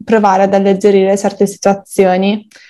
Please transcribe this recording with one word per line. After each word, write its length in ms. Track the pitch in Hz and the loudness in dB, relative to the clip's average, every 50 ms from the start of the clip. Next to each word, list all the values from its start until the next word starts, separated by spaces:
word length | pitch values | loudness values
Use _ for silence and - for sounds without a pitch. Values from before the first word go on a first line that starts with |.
| - | -4
provare 400 | - 220 214 208 196 190 190 196 | -2 0 2 2 2 2 2 0
ad 100 | 196 202 | 0 0
alleggerire 640 | 196 196 196 190 190 208 208 196 190 190 190 202 196 | 0 0 0 0 2 2 2 2 2 2 0 0 -2
certe 280 | - 190 - - 202 196 | -2 -6 -2 -2 -4 -4
situazioni, 1000 | - - - 196 196 196 - - - 202 190 185 180 185 196 202 220 208 - _ _ - - | -4 -4 -2 -2 -2 -2 -6 -8 -2 0 0 0 0 0 0 -2 -4 -4 -8 _ _ -20 -20